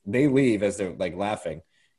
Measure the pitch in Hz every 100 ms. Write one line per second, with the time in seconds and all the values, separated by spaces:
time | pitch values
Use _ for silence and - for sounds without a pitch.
0 | 98 123 147 131 131 104 101 101 95 80
1 | 92 87 101 107 85 78 - _ _